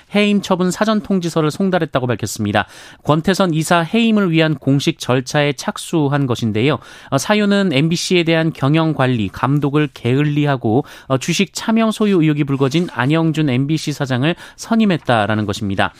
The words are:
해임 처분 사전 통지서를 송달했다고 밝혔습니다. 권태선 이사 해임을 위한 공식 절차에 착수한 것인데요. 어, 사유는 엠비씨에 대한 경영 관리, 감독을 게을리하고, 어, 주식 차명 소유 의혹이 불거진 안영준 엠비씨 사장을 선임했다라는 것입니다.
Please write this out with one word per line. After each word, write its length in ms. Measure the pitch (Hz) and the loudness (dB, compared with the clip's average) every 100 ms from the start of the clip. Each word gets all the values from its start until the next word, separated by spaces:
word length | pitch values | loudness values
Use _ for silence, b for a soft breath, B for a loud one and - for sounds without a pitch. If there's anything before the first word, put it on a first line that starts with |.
| B 202 | B 0
해임 260 | 208 202 | 2 2
처분 300 | - 180 185 | 0 0 0
사전 300 | 170 214 214 | 0 0 0
통지서를 500 | - 190 165 165 156 | 0 -2 -2 0 0
송달했다고 560 | - 196 180 160 139 123 | 0 0 0 0 -2 -2
밝혔습니다. 580 | 113 107 - 104 104 95 B B B | -2 -4 -4 -2 0 -2 B B B
권태선 500 | - 156 160 185 190 | 0 0 2 2 2
이사 280 | 156 151 175 | 0 2 0
해임을 500 | 165 226 233 214 190 | 2 0 2 2 2
위한 240 | 160 156 151 | 2 2 0
공식 420 | - 139 165 156 | 0 0 0 -2
절차에 560 | - 127 127 151 147 | -2 -2 0 0 0
착수한 720 | 135 - - - 170 139 143 135 | -2 -6 -8 -4 -2 0 0 0
것인데요. 540 | 113 117 104 135 135 B B B | -2 -2 0 0 0 B B B
어, 80 | 139 | -2
사유는 540 | - 214 208 202 190 | 0 2 2 2 2
엠비씨에 500 | 135 160 170 - 180 | 2 2 0 0 0
대한 280 | 160 165 165 | 2 2 0
경영 420 | - 135 156 160 147 | -2 0 2 0 0
관리, 340 | 127 123 95 | 0 0 -2
감독을 600 | - 127 143 143 147 151 | -2 -2 0 0 0 -2
게을리하고, 880 | - 117 131 147 147 147 135 113 117 - B B | -4 -2 0 0 0 0 0 0 0 -2 B B
어, 120 | 131 | -4
주식 340 | - 170 196 | -2 -2 -2
차명 380 | - - 226 226 | -4 -2 0 0
소유 320 | 208 214 190 | 0 0 2
의혹이 200 | 156 147 | 2 2
불거진 440 | 143 139 135 156 180 | 0 0 0 0 -2
안영준 580 | - 123 160 165 151 156 | -2 0 2 0 0 0
엠비씨 440 | 123 139 156 - | 0 0 -2 -4
사장을 420 | 139 135 127 143 180 B B | -6 -4 -2 -2 -4 B B
선임했다라는 920 | - 226 214 165 - 117 101 107 104 | -2 2 2 0 0 0 2 0 -2
것입니다. 480 | 98 101 98 98 - | -4 -4 -2 -4 -4